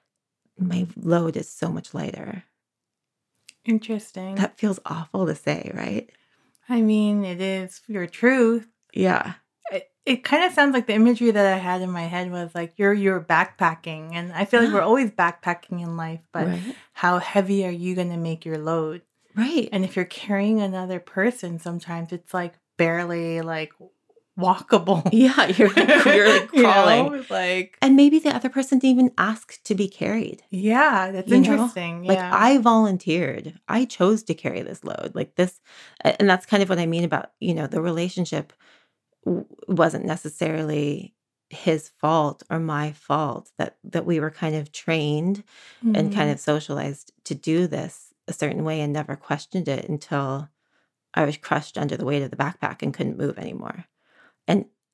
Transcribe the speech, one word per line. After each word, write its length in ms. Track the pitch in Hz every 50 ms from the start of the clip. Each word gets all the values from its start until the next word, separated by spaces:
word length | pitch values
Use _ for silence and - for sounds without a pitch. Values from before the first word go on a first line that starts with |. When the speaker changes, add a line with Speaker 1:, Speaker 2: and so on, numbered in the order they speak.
| _ _ _ _ _ _ _ _ _ _ _ -
Speaker 1:
my 280 | 185 180 175 180 180 165 -
load 420 | - - 165 170 170 170 165 160 -
is 120 | 156 -
so 200 | - - - 170
much 220 | 156 - - - -
lighter. 500 | - - - - - - - 202 185 - _ _ _ _ _ _ _ _ _ _ _ _ _ _ _ _ _ _ _ _ - - _ _
Speaker 2:
Interesting. 720 | - 226 220 220 - 220 208 - - - 190 185 190 196
Speaker 1:
That 220 | 196 196 - - -
feels 220 | - 214 190 - -
awful 400 | - 156 165 160 - - 190 185
to 100 | 156 151
say, 360 | - - 151 147 85 - - -
right? 360 | - - - 202 220 226 - _ _ _ _ _ _ _ _ _ _ _ -
Speaker 2:
I 120 | 247 233
mean, 440 | 220 214 214 214 214 208 208 208 196
it 160 | 185 180 175
is 400 | 190 190 190 190 185 180 - - _ -
your 200 | 208 196 175 165
truth. 600 | - - 233 247 269 262 240 226 233 233 220 - _ _ _ _ -
Speaker 1:
Yeah. 400 | - - - 87 - - - 175 - _ _ _ _ - -
Speaker 2:
It, 180 | - 554 - - _ _ _
it 180 | - 254 254 -
kinda 280 | - 285 320 359 359 -
sounds 200 | 311 285 277 262
like 140 | 254 240 -
the 60 | 202
imagery 380 | 214 220 240 240 233 240 233
that 220 | 208 208 202 196 190
I 40 | 190
had 240 | 180 180 180 185
in 100 | 185 180
my 120 | 180 170 170
head 280 | 165 180 180 180 180
was 200 | 180 175 175 165 -
like, 180 | 175 170 165 - -
you're, 160 | 202 202 208
you're 260 | 208 196 190 190 180
backpacking. 920 | 160 - 165 160 190 - - - 185 165 165 - - 170 160 156 156 160 165
And 180 | 170 175 180
I 140 | 175 165 202
feel 160 | - - 233
like 80 | 233 277
Speaker 1:
Yeah. 60 | 311
Speaker 2:
we're 60 | 196
always 300 | 165 196 233 277 262 208
backpacking 720 | - - 175 170 - - - 180 170 170 - - 180 175
in 160 | 170 170 165 165
life, 240 | 160 160 165 165 - _
but 160 | - 165 160 175
Speaker 1:
Right. 280 | 175 175 185 240 - - - _ _
Speaker 2:
how 260 | - - 175 180 180
heavy 460 | 180 - - 202 190 190 202 196 190
are 60 | 180
you 240 | 175 170 175 180 180
gonna 220 | 185 180 180 175 170
make 280 | 165 165 160 160 -
your 120 | 165 160 156
load? 440 | 151 160 165 165 160 156 165 170 - _ _ _ _ _ _
Speaker 1:
Right. 320 | 214 226 269 339 302 - -
Speaker 2:
And 120 | 214 190 190
if 120 | 185 -
you're 100 | 190 180
carrying 560 | - - - - 208 202 196 202 214 220 220
another 380 | 202 190 185 185 185 180 185 175
person, 600 | 180 - - 190 196 240 240 - - 175 170 165
sometimes 520 | - 175 170 170 - 175 170 170 165 165
it's, 220 | 180 175 - - -
like, 220 | 180 175 170 - _ _ _ _ -
barely, 640 | 170 165 165 170 175 175 170 170 165 170 165 165
like, 300 | 165 165 160 160 156 156 _ _ 170 185 _ _ _ _ _ _ _ _ _ 180
walkable. 680 | 185 185 156 - - - 247 196 170 180 196 160 - 175
Speaker 1:
Yeah, 360 | 202 226 262 254 277 302 - -
you're, 220 | 185 190 220 196 196
like, 320 | - - 247 294 - -
you're, 240 | - 196 202 202 220
like, 200 | 214 - - -
Speaker 2:
<laughs> 40 | 330
You 100 | 277 240
know? 80 | 202
Speaker 1:
crawling. 420 | 185 202 196 - 226 240 269 285 294 269
Speaker 2:
It's 100 | 254 -
like 480 | 202 185 185 180 185 185 180 - _ _
Speaker 1:
And 140 | - 269 269
maybe 220 | 269 285 285 302 320
the 140 | - 294 -
other 140 | 233 - 254
person 300 | - 269 262 - 277 254
didn't 180 | 269 262 254 247
even 140 | 254 247 - -
ask 440 | 180 208 220 220 - - - - -
to 120 | - 208
be 120 | 190 202 185
carried. 540 | - - - 185 214 226 208 - - - _ _
Speaker 2:
Yeah, 640 | - 185 196 214 226 254 294 302 247 190 185 190
that's 180 | 196 185 185 196
Speaker 1:
You 120 | 240 262
know? 100 | 262 -
Speaker 2:
interesting. 520 | 285 - - - - 180 175 170 170 170 175
Speaker 1:
Like, 140 | 185 190 185
Speaker 2:
Yeah. 140 | 180 180 180
Speaker 1:
I 240 | 185 214 247 277 269
volunteered. 1000 | 220 240 226 226 220 208 190 180 - 180 156 175 170 135 - - - 151 - - _ -
I 180 | - 226 254
chose 380 | 233 - - 175 190 220 220 -
to 100 | - 170
carry 280 | - - 156 - 90 -
this 200 | - - - -
load. 280 | - - - - - -
Like, 220 | 170 - - _
this, 240 | - 185 185 - - _ _ - - - - _ - -
a-, 160 | - - -
and 80 | 208 196
that's 160 | 185 185 - -
kind 160 | 220 202 196
of 60 | 185
what 100 | 190 175
I 60 | 170 165
mean 160 | 165 170 175
about, 280 | 160 151 - - - _ _
you 140 | - 180 165
know, 140 | 160 151 -
the 140 | - 160
relationship 720 | 160 175 165 165 175 180 - 180 175 - 160 151 147 - _ _ _ _ _ _ _ _ _ _ _ _ _ _ _
w-, 220 | - 175 185 - - - - - -
wasn't 380 | 190 165 160 165 - - -
necessarily 1080 | 175 160 170 - 151 - - 180 160 160 160 156 151 151 147 147 147 147 - - - _ _ _ _ _ _ _ _
his 400 | - - - 180 160 151 151 -
fault 520 | _ _ - 151 165 160 151 143 - - - -
or 100 | 160 165
my 320 | 165 156 151 147 147 151
fault, 600 | 147 - _ - 143 151 156 139 117 - - _ _ -
that, 180 | 165 - - _ -
that 220 | - - 165 165
we 140 | 170 170 156
were 120 | 151 156
kind 240 | 156 - - 156 156
of 160 | 156 147 -
trained 720 | - - - - 165 160 147 147 147 151 165 185 202 202 - _ _ - - - - _ 240
and 100 | 226 214
kind 180 | 202 156 - 202
Speaker 2:
Mm-hmm. 160 | 214 151 147
Speaker 1:
of 80 | 143 139
socialized 720 | - 156 147 156 151 - 143 139 139 143 143 - - - _ _ _
to 100 | - 151
do 320 | 147 - 160 160 170 180 165
this 460 | 147 135 156 165 - - - _ _ _ _ -
a 40 | -
certain 320 | - 160 147 - - 156
way 160 | 156 156 156
and 100 | 147 147 143
never 220 | 151 151 - 139
questioned 540 | - - - 147 143 - - - 185 165 147
it 180 | 139 - - -
until 600 | 151 147 - - - 143 139 131 135 139 151 - _ _ _ _ _ _ _ _ _ _ _ _ -
I 100 | - 156
was 120 | 143 147 -
crushed 400 | - - 151 147 147 - - -
under 180 | 143 139 -
the 80 | - -
weight 160 | 127 147 143
of 80 | 139 127
the 60 | -
backpack 460 | - 139 151 180 - - 147 147 - 151
and 100 | 143 147
couldn't 240 | - - - - -
move 220 | 147 139 - -
anymore. 460 | - - - - - - - - 175 _ _ _ _ _ _ _ _ _ _ _ _ -
And 160 | 175 196 - - _ _ _ _